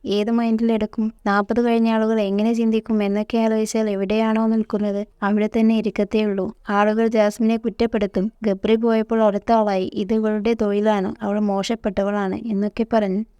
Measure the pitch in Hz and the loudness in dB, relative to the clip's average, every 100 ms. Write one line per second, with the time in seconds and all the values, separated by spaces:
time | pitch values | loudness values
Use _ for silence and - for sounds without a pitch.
0 | - 202 208 233 233 220 226 226 208 - | -2 -2 0 0 0 0 0 0 -2 -4
1 | 220 - 208 202 202 226 240 233 226 220 | -6 -4 0 0 2 0 2 2 2 2
2 | 220 226 196 196 214 233 226 220 220 214 | 2 0 0 0 0 2 2 0 0 0
3 | 202 202 214 226 226 220 220 226 220 196 | 0 -2 -2 0 2 0 0 0 -2 -2
4 | 196 214 220 220 226 220 214 214 208 202 | 0 0 2 2 2 0 0 -2 -2 -4
5 | 208 _ 202 208 208 226 220 220 214 - | -6 _ -2 0 0 2 2 2 0 -2
6 | 202 220 214 196 185 - - 202 208 214 | 0 0 0 -2 -4 -8 -4 2 2 2
7 | 226 220 208 - 220 226 233 190 233 226 | 2 2 0 2 0 0 -4 -2 -2 0
8 | 202 196 202 _ 214 190 214 226 233 226 | -2 -2 -4 _ -4 -2 0 2 2 0
9 | 220 226 220 202 - 226 214 190 185 - | 0 2 2 0 0 2 2 0 -4 -6
10 | 190 220 214 214 208 226 214 202 214 208 | -2 -2 0 -2 -2 -2 0 0 0 0
11 | 190 - 208 208 208 196 190 226 214 196 | -2 -6 -4 -2 -2 -2 -4 -4 -4 -4
12 | 196 208 190 190 226 196 208 - 226 226 | -2 -2 -4 -6 -4 -4 -4 -4 -2 0
13 | 202 190 220 | 0 -4 -6